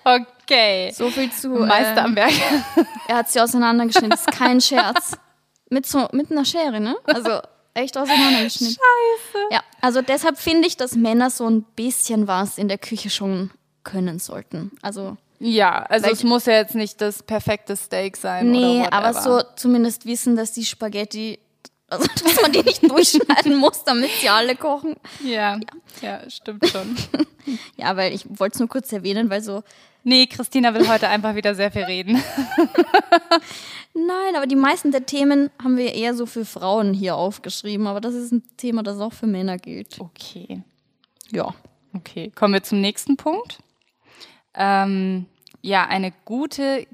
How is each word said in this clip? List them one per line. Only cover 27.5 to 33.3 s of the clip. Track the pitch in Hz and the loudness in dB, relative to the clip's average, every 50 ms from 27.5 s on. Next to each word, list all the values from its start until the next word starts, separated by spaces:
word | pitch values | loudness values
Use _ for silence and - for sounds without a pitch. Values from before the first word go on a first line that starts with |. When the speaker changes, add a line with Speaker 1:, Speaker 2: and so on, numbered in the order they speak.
| 254 220 - - - - | -8 -8 -10 -14 -14 -6
Speaker 2:
Ja, | - - 196 | -4 -4 -2
weil | 185 190 180 | 0 0 -2
ich | - 196 - - | -2 -4 -8 -12
wollte | 196 - 190 214 - | -6 -4 -2 -2 -2
es | - | -2
nur | 277 233 | -4 -2
kurz | - 269 240 - | -2 -6 -6 -6
erwähnen, | 220 202 175 202 196 214 226 220 | -8 -6 -4 -4 -2 0 0 0
weil | 196 208 214 | -2 -2 -4
so | 214 196 202 208 _ _ _ _ _ _ _ - | -6 -8 -10 -10 _ _ _ _ _ _ _ 0
Speaker 1:
Nee, | 247 254 254 254 | 2 4 4 4
Christina | 254 - - 240 - - 269 240 233 214 | 4 2 -4 -8 -2 2 2 4 4 4
will | 226 - 220 | 4 4 4
heute | 226 220 226 190 | 4 4 2 2
einfach | 202 214 208 214 208 | 0 0 0 -2 -2
wieder | 208 214 208 202 | -2 -2 -2 0
sehr | 185 202 208 | 0 -2 -2
viel | - 208 190 | -2 -4 -4
reden. | 180 185 180 185 190 226 262 277 - - 277 262 - | -4 -4 -4 0 0 0 0 0 -2 -4 -6 -6 -2
<laughs> | 762 - 339 - - - 330 - - 415 - - 349 330 339 349 | 2 2 2 4 4 2 2 4 4 2 4 4 4 2 4 2